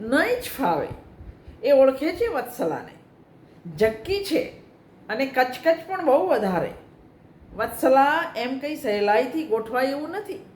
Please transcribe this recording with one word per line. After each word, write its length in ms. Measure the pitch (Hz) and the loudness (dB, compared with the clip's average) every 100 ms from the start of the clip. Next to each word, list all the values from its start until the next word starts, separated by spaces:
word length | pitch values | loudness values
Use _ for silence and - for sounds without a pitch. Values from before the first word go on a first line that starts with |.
નહીં 400 | 220 277 427 494 | -2 0 2 -2
જ 80 | - - | -6 -4
ફાવે. 300 | 208 156 - - - - - - - - | 0 0 -2 -8 -18 -20 -20 -20 -20 -4
એ 80 | 254 | 4
ઓળખે 440 | 269 269 262 311 339 | 6 6 4 -2 -2
છે 120 | 466 | -2
વત્સલાને. 640 | 285 - - 165 131 - - - - - - - - 170 151 | -4 -6 -4 -4 -4 -8 -18 -20 -20 -20 -20 -20 -20 -10 0
જક્કી 480 | 220 220 - 403 392 | 0 0 -4 -4 0
છે 160 | 311 - - - - _ - - | -2 -2 -10 -20 -20 _ -14 -6
અને 160 | 226 262 | -4 -2
કચકચ 640 | 262 254 - 320 330 - | 0 0 0 2 0 0
પણ 180 | 370 311 | -2 4
બહુ 220 | 285 370 | 4 4
વધારે. 460 | 240 196 175 139 - - - - - - - - - | 2 2 0 -2 -8 -18 -20 -20 -20 -20 -20 -12 -6
વત્સલા 760 | 233 - 269 269 285 320 320 - | -6 0 4 6 6 2 -2 -6
એમ 240 | 247 262 | -6 -6
કંઈ 160 | 294 294 | -6 -6
સહેલાઈથી 720 | 247 208 208 220 254 320 262 | -2 0 2 2 2 -2 -2
ગોઠવાય 380 | 220 220 247 269 | -2 -2 -2 -2
એવું 240 | 285 311 | -2 -6
નથી. 360 | 392 403 - - | -8 -8 -12 -16